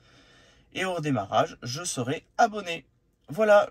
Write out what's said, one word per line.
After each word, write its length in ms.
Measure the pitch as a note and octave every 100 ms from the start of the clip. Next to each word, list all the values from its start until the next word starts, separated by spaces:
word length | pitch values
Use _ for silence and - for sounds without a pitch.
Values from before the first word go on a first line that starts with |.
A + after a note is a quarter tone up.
| _ _ _ _ _ _ _
Et 100 | -
au 100 | F#3
redémarrage, 640 | F3 D3+ B2+ G2 G#2+ C#3 -
je 200 | B2 C3
serai 420 | F3 - A#2+ D#3 - -
abonné. 480 | A#3 G#3+ F3+ E3 - _ _ _ -
Voilà, 420 | D#3 G#3+ G#3 -